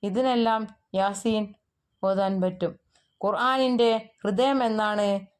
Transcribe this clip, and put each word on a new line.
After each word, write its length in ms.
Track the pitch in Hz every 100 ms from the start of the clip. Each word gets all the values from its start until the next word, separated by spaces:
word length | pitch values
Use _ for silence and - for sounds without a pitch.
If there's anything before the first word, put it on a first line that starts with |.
ഇതിനെല്ലാം 600 | 202 196 262 247 226 220 214 - _
യാസീൻ 480 | 190 196 196 240 220 208 - _ _ _ _
ഓതാൻ 300 | 190 196 196 196
പറ്റും. 320 | 185 185 170 - _ _ _ _
ഖുർആനിൻ്റെ 720 | 190 202 247 262 262 247 233 220 220 _
ഹൃദയം 420 | 202 196 262 269
എന്നാണ് 440 | 233 214 214 208 208 196 196 _